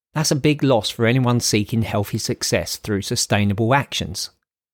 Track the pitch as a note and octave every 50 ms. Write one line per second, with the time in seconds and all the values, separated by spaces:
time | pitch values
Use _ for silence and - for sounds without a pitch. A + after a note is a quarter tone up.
0 | _ _ _ D3+ D#3 - D#3+ C#3+ B2+ D3+ D3+ D3 C#3+ C3+ C3 A2 G2+ - - -
1 | A#2 A2+ A#2+ C3 B2+ A#2+ A#2+ A#2+ - - - A2 G#2 - - A2+ G#2+ - - G#2+
2 | G2+ - - A2 - - A#2+ - - - - G#2+ - - - - - - G#2+ G2
3 | G2 - A#2+ - - - A#2 G2+ G2+ G2+ G2+ G2 A#2 A2 C3 C#3+ - - - -
4 | - E2 F#2 - - - - _ _ _ _ _ _ _